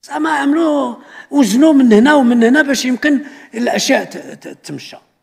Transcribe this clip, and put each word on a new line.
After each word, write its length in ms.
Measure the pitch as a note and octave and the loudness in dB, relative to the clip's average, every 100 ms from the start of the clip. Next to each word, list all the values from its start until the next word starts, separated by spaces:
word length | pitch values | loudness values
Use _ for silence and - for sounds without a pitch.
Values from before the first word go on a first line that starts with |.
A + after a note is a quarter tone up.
زعما 280 | - C#4+ D#4 | -12 -8 -4
عملوا 640 | D4+ C#4+ D4+ E4 D4 B3+ A3+ - - - | -2 -2 0 0 -2 -4 -10 -20 -20 -4
وزنوا 420 | C#4+ A3+ A3+ D#4+ | 0 0 2 4
من 200 | C#4 B3+ | 4 4
هنا 220 | G#3 C4 | 4 4
ومن 300 | D4+ A#3+ A#3+ | 4 2 2
هنا 180 | A3+ C#4 | 2 2
باش 220 | C#4+ C4+ | 0 -2
يمكن 420 | B3+ B3+ D4 C#4 - - - | -4 -4 -2 -2 -4 -20 -16
الأشياء 500 | A3+ A#3+ - - B3+ | -8 -6 -4 -2 -2
ت-، 120 | - - | -4 -16
ت-، 500 | - - - - - | -18 -20 -20 -20 -16
تمشى. 300 | C#3+ - - _ _ | -16 -16 -20 _ _